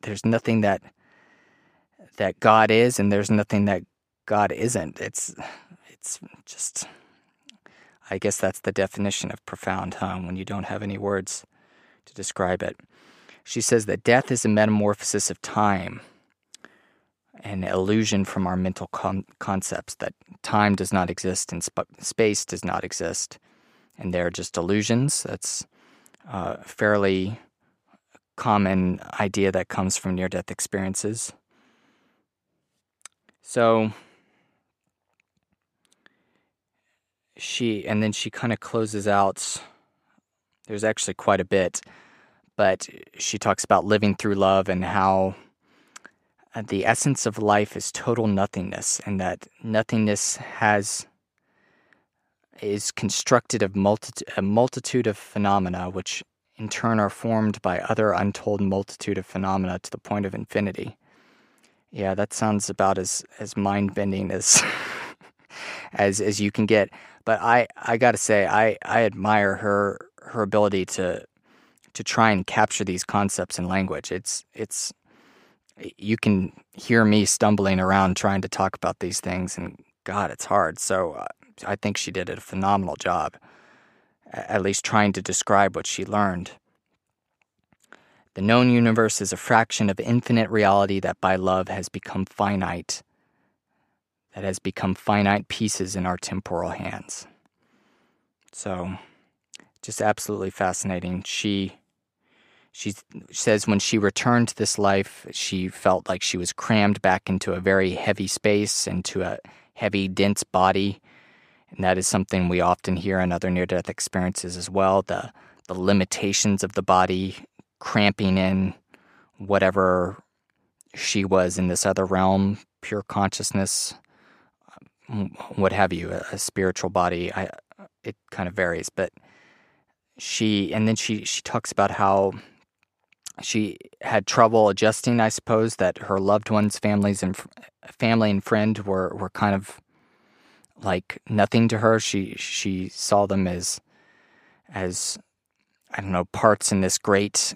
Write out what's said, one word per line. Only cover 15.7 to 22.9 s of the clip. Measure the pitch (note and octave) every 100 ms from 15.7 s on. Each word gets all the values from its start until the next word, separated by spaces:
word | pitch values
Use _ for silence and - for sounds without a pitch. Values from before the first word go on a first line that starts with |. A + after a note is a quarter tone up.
| F#2+ F#2 G2 - _ _ _ _ - - _ _ _ _ _ _ -
an | G#2 G2
illusion | F#2 F#2 F#2+ G#2+ G#2+ G2+
from | F#2+ - F#2
our | F#2
mental | F#2 - -
con-, | - F#2+ G2 - -
concepts | - F#2+ - - - -
that | - - _ -
time | - G#2+ G#2
does | G2 F#2
not | G2 F2
exist | F2 F#2+ F#2 -
and | F2
sp-, | - - - -
space | - - A2 G2+
does | - -
not | F2+ F2
exist, | F#2